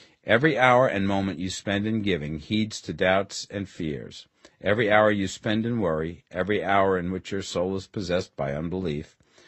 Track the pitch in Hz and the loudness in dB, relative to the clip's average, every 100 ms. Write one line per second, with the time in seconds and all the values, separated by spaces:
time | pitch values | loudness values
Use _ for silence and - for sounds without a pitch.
0 | - _ - 110 156 120 127 123 131 98 | -20 _ 2 4 4 4 6 6 4 2
1 | 98 98 98 85 92 - - 101 107 110 | 0 0 0 -4 -6 -6 -4 -2 -2 -2
2 | 101 87 73 78 - 107 107 - - 80 | 0 -2 -2 -8 -4 -2 -2 -6 -10 0
3 | 92 95 101 - - 101 95 - 82 67 | 2 2 0 -8 -10 -10 -10 -8 -6 -6
4 | 50 - - _ - _ 92 104 107 104 | -10 -18 -20 _ -20 _ -2 0 4 4
5 | 107 104 95 - 117 107 117 120 92 78 | 4 2 -2 -4 -2 -2 -2 -2 0 -2
6 | 82 - _ 87 92 104 85 98 98 92 | -4 -8 _ -6 -2 -2 2 2 4 2
7 | 87 95 - 98 90 90 90 95 - - | -2 -6 -6 -8 -4 -4 -2 -4 -6 -8
8 | 87 90 95 - 69 71 85 92 92 73 | -2 -2 -4 -6 -6 -4 -4 -4 -4 -6
9 | - _ _ _ | -8 _ _ _